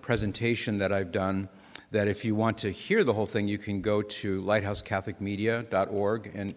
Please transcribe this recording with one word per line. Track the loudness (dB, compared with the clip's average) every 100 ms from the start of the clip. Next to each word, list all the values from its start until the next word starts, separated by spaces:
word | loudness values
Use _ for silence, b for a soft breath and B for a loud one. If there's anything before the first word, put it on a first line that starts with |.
presentation | -2 0 0 0 0 0 0 0
that | 2
I've | 0 0
done | 0 0 0 -4 B B B B
that | 0 2
if | 2
you | 0 2
want | 2 2
to | -2
hear | -4 0 4
the | 4
whole | 2 0
thing, | 0 0
you | 0
can | -2 -2
go | 2 2
to | 0 -4 -2 -2
lighthousecatholicmedia | 2 2 2 -4 -2 -2 -2 -4 -4 -2 0 0 0
dot | 0 0
org, | 0 0 0 -4 -8
and | -8